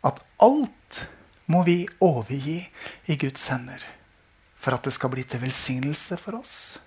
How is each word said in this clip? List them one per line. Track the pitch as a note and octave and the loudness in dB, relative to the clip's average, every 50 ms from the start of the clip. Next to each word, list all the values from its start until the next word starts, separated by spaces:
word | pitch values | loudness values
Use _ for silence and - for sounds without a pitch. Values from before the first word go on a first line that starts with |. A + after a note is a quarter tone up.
| - | 0
At | - - - - _ _ _ - | 0 -2 -2 -18 _ _ _ 8
alt | A#3 C#4 D4+ C4+ - - _ _ _ - - - - - - - _ _ _ _ - | 8 8 6 0 -2 -4 _ _ _ -12 -12 -12 -12 -16 -20 -20 _ _ _ _ 2
må | D#3+ F3+ F3+ | 4 4 6
vi | E3+ F3 F3 F3 - - _ F#3+ | 6 4 4 2 -4 0 _ 4
overgi | F3 D3 A#2+ A2 G#2+ C3 C#3+ C3+ D3 D#3+ E3+ F#3 - _ - - - - - - - | 4 4 2 -2 -4 -6 -4 -4 -4 -6 -6 -6 -12 _ -16 -16 -16 -16 -14 -4 -2
i | D#3 C3+ | -2 0
Guds | - C3+ C3+ - - - | 0 -4 -4 -6 -4 -4
hender | C3+ B2+ B2 B2+ C3+ - - - - - _ _ _ _ _ _ _ _ _ _ _ | -4 -4 -4 -8 -14 -16 -16 -18 -20 -20 _ _ _ _ _ _ _ _ _ _ _
for | _ - - B2 | _ 0 0 0
at | B2 - | 0 -2
det | C#3 B2+ | -4 -4
skal | - - C3 B2+ | -2 -2 -2 -2
bli | B2+ B2+ - | -4 -6 -6
til | - B2 A#2+ | -6 -4 -4
velsignelse | C3 B2+ - - - C3 B2+ C3 C#3+ D3+ - - - F3+ F3 | -4 -4 -4 -4 -4 -2 -2 -2 -2 -4 -4 -6 -8 -8 -8
for | - - A3 A#3 | -8 -8 -10 -10
oss | C4+ - - - - - - - - | -10 -12 -14 -14 -14 -14 -16 -18 -20